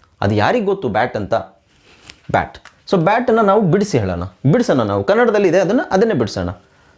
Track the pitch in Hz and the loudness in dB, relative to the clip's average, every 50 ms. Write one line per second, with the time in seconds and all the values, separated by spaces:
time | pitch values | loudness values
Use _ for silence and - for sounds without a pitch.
0 | _ _ _ - - 101 107 104 104 143 208 247 202 190 196 196 - 123 95 110 | _ _ _ -4 -2 0 0 2 2 0 0 0 -2 -2 -4 -2 -4 -4 -2 -2
1 | 120 123 - 110 101 92 117 110 - - - _ _ _ _ _ _ _ - _ | -2 -2 -4 -6 -6 -4 -4 -4 -4 -8 -16 _ _ _ _ _ _ _ -20 _
2 | - - - _ _ - - 95 82 - - - - - - _ _ - 196 185 | -20 -20 -20 _ _ -2 -2 -2 -2 -4 -8 -18 -20 -20 -20 _ _ -2 0 0
3 | 156 190 214 240 247 247 220 226 220 196 196 220 214 165 151 208 202 202 - 120 | 2 2 0 0 0 0 2 2 4 4 2 2 2 2 2 0 0 0 -2 -2
4 | 101 92 90 87 87 92 - _ - 135 175 240 - - 165 131 110 101 101 101 | -2 -2 -4 -6 -8 -10 -8 _ 0 2 2 2 2 2 0 0 0 0 -2 0
5 | 101 - 202 226 247 214 208 208 202 175 156 190 185 165 214 277 349 - - 190 | 0 0 2 2 2 2 2 2 2 2 2 2 2 2 0 -2 0 0 0 0
6 | 226 226 208 135 113 101 - 98 87 87 90 - _ _ _ _ _ _ _ | 2 2 0 0 -2 -2 -4 -6 -6 -6 -8 -10 _ _ _ _ _ _ _